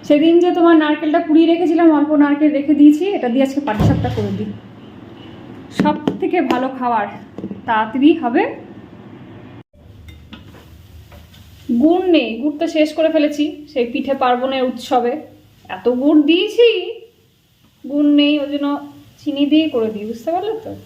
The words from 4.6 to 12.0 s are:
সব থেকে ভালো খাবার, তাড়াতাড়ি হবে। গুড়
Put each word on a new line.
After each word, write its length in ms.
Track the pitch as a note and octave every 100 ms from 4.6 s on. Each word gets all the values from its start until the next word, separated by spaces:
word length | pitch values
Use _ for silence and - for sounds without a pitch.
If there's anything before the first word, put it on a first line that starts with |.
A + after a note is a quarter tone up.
| - - - - - - - - - - - -
সব 360 | D4+ D4+ - -
থেকে 220 | F#4 F#4
ভালো 280 | C4 B3 C4 C4
খাবার, 280 | B3 A3+ G3+ - - - - - -
তাড়াতাড়ি 480 | A3 A3+ C4 C#4+
হবে। 420 | D#4+ A#3+ C4+ A#4+ - - - - - - - - - - - - _ - - - - - - - - - - - - - - - - - - -
গুড় 360 | A#3+ D4+ F4+